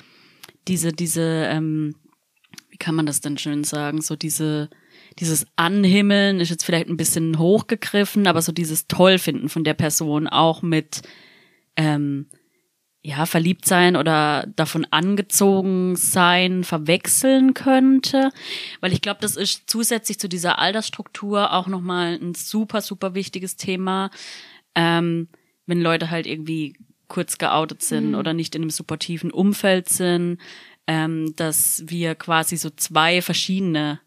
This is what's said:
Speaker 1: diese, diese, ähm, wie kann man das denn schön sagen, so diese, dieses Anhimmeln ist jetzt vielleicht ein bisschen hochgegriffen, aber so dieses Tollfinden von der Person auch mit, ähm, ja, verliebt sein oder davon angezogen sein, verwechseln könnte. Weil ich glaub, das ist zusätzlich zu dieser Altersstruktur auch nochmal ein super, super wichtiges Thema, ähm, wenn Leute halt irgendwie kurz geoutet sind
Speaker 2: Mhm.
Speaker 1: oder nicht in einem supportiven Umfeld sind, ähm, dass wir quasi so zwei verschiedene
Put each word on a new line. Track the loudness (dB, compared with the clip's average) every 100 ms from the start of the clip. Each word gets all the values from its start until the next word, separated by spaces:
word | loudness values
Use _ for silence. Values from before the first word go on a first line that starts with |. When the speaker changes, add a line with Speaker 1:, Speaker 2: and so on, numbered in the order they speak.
| -20 _ _ _ -20 -12 -4
Speaker 1:
diese, | -2 -2
diese, | -2 -2 0 0 0 0
ähm, | -2 -2 -2 -4 -8 _ _ _ _ _ -20 -20
wie | -10
kann | -4
man | 0 0
das | -2
denn | -4 -6
schön | -4 -4
sagen, | -4 -4 -4 -4
so | -6 -6
diese, | -6 -4 -2 -2 -6 _ _ -20 -20 -6
dieses | -2 -2 -4 -2
Anhimmeln | 0 2 4 4 4 4 4 2
ist | 0
jetzt | -2
vielleicht | -2 0 0
ein | -2
bisschen | 0 0 0 2
hochgegriffen, | 4 4 2 -4 -2 0 2 2 2
aber | 2
so | 0
dieses | -2 -2 -4 -2
Tollfinden | 4 6 6 2 -2 -2
von | -2
der | -2
Person | 0 0 0 0 -2 0
auch | 2 2 2
mit, | 0 0 -2 -10 -14 -20 -20 _ _ _ _ -2
ähm, | 0 0 -2 -4 -8 _ _ _ _ _ _ _
ja, | -8 -4 0
verliebt | 2 2 0 2
sein | 4 6 4
oder | 4 2 2 0 -2
davon | -2 -2 -2 0
angezogen | 0 2 0 0 2 4 4 2 0 0 0
sein, | 0 4 4 4 2 0
verwechseln | -2 -2 0 0 2 2 4 6 6
könnte. | 4 4 4 6 4 4 2 0 -2 -12 -12 -12 -6
Weil | -2
ich | 0
glaub, | -2 -4
das | -4
ist | -4 -4 -4 -4
zusätzlich | -2 0 -2 -4 -6
zu | -6
dieser | -2 0 2
Altersstruktur | 0 0 -6 -10 -14 -10 -2 0 2
auch | 0 -2
nochmal | -4 -4 -2 -2 -4
ein | -6
super, | -8 -6 -4 -2 -4
super | -6 -6 -6
wichtiges | -6 -8 -8 -10 -10
Thema, | -6 -4 -2 -2 -4 -8 -20 -20 -20 -20 _ 0
ähm, | 2 2 2 -2 -4 _ _ _ -4
wenn | 0
Leute | 2 0 -2
halt | -6 -6
irgendwie | -8 -6 -6 -6 -10 -20 _ -10
kurz | -6 -6 -2
geoutet | 0 0 0 -4
sind | -4 -2 -2
Speaker 2:
Mhm. |
Speaker 1:
oder | -2 -2
nicht | -2 -4
in | -4
einem | -6
supportiven | -6 -8 -8 -6 -6 -4
Umfeld | 0 0 2 2 2 0
sind, | 0 2 2 0 -4 -10 -20 -20 _ -4
ähm, | -2 -2 -2 -4
dass | -4 -2 0 -2 -2 -6
wir | -4 -4
quasi | -4 -2 0 0 -4
so | -6
zwei | -6 -2 2 4 2
verschiedene | 0 -2 -2 -2 0 0 -2 -6